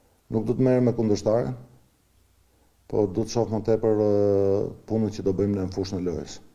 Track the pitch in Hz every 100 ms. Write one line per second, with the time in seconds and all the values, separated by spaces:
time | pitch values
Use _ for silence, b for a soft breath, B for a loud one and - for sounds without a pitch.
0 | _ _ - 113 107 117 127 127 123 117
1 | 110 101 107 113 131 127 - - _ _
2 | _ _ _ _ _ _ _ _ - 104
3 | 104 92 110 120 101 107 98 110 110 107
4 | 107 101 101 98 98 98 - - - 110
5 | 107 104 95 92 101 101 95 98 92 95
6 | 90 76 - - -